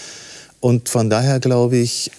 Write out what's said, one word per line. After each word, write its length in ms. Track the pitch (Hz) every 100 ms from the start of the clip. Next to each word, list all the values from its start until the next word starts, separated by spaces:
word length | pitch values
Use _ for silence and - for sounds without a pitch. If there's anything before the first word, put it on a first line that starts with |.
| - - - - - _
Und 280 | 123 120 120
von 220 | 123 110
daher 280 | 107 131 135
glaube 380 | 127 123 120 123
ich, 340 | 120 - -